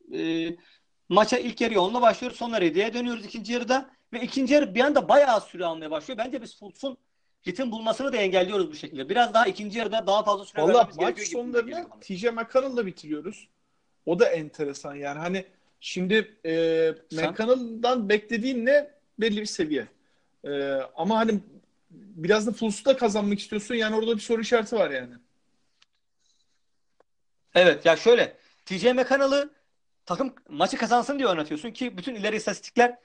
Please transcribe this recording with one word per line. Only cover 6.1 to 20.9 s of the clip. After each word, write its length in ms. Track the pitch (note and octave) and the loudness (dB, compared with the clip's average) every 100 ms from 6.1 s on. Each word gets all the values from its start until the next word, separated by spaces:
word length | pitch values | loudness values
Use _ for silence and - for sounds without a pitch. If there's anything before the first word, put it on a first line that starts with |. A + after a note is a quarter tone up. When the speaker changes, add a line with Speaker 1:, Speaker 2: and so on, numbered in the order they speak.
| A#3+ | -8
Speaker 1:
Bence 240 | B3 C4+ | -6 -8
biz 180 | A3+ - | -12 -18
Fultz'un 380 | G3+ - C#4 B3+ _ _ _ _ - | -20 -12 -10 -10 _ _ _ _ -10
ritim 240 | F3 C4 | -6 -6
bulmasını 420 | A3 A3 A3 C4+ | -4 -4 -2 -2
da 40 | A#3+ | -2
engelliyoruz 540 | F#3+ F3+ F#3 G#3 E3 | 0 2 2 0 -2
bu 40 | D3+ | -6
şekilde. 340 | D#3 C3+ C3+ | -12 -10 -2
Biraz 240 | A3 A#3 | 2 4
daha 140 | A3 G#3+ | 4 2
ikinci 320 | F#3 G#3 A3 | 0 -8 -6
yarıda 280 | A3 A3 F#3+ | -4 -2 2
daha 160 | G3+ | 2
fazla 220 | G#3 G3 G3 | 2 -2 -4
süre 160 | - | 0
Speaker 2:
Vallahi 140 | D#3+ A#3+ | 4 6
Speaker 1:
vermemiz 220 | A3 D4+ | 4 2
Speaker 2:
maç 80 | F#4 | -2
Speaker 1:
gerekiyor 220 | F4 G#4 | -2 -6
gibi 240 | B3 B3 | -6 -4
Speaker 2:
sonlarını 180 | A#3+ A#3 | -2 -2
Speaker 1:
geliyor 200 | D#4+ E4+ | -6 -12
bana. 80 | - | -16
Speaker 2:
T 160 | - F#3 | -12 -4
J 160 | A#3 | -4
McConnell'la 540 | A#3 A3+ C4 C4+ B3 G3 | -4 -2 0 0 -2 -6
bitiriyoruz. 600 | F3 D3+ D3+ E3 G#3+ _ _ _ _ _ _ - | -8 -8 -8 -8 -14 _ _ _ _ _ _ -4
O 140 | F3 | 2
da 100 | A#3 | 2
enteresan 680 | E3+ D3+ - D3 C#3 D3+ C#3+ | 2 -6 -8 -8 -8 -12 -10
yani. 240 | C#3+ D3 | -10 -8
Hani 260 | E3+ F#3+ F#3 _ _ _ | -6 -6 -8 _ _ _
şimdi, 580 | - F#3 F#3 A3 G#3+ _ E3 | -10 -6 0 0 0 _ -4
e, 480 | E3 E3 D#3+ D#3+ D#3 _ | 0 2 2 0 -2 _
Speaker 1:
Sen? 200 | G#3+ D#3+ | -4 -4
Speaker 2:
McConnell'dan 800 | F#3+ A3 B3+ A#3 A3+ A#3+ B3+ G3 | -2 0 0 0 -2 0 0 2
beklediğin 560 | G#3 - A3 B3 B3+ A#3 | 0 0 -4 -2 -2 2
ne? 260 | D4 - _ _ - | 2 2 _ _ -4
Belli 220 | A3 G#3 | -2 -2
bir 40 | G#3+ | -4
seviye. 420 | - D#3 C#3 G#2+ _ _ _ _ _ | -4 -2 -2 -6 _ _ _ _ _
E, 280 | C#3 C#3+ C#3 C3+ B2+ | -8 -6 -4 -4 -6